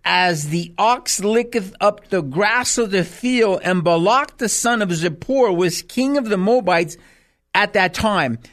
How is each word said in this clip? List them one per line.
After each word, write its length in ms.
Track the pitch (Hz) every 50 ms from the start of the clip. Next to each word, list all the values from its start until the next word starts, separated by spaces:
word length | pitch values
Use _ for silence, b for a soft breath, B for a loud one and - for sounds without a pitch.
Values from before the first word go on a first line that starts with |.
| -
as 440 | 175 180 180 185 180 170 151 147 147
the 260 | 156 175 170 170 -
ox 440 | - 202 226 247 247 247 - - -
licketh 520 | 185 208 220 233 240 240 247 233 185 190 - -
up 280 | - 208 208 208 - -
the 140 | 202 185
grass 560 | 156 135 131 175 202 214 226 247 247 - - 254
of 120 | 233 196
the 140 | 196 190 165
field." 560 | - - - - 247 254 240 220 202 185 -
And 220 | - 180 185 185 156
Balak 540 | 175 170 165 170 202 240 269 294 285 - -
the 100 | 254 202
son 340 | - - - 233 240 226
of 60 | 208 175
Zippor 640 | 175 156 165 175 147 - - - 262 269 247 214 180
was 280 | 170 185 170 170 -
king 340 | - - - 240 254 269 285
of 120 | 285 247 220
the 80 | 208
Moabites 600 | 185 185 208 240 254 202 180 175 170 180 156 - b b b b b b b b b b _ -
at 200 | 185 208 202 -
that 200 | 202 185 180 -
time. 440 | - - 220 202 180 147 127 113 117 b b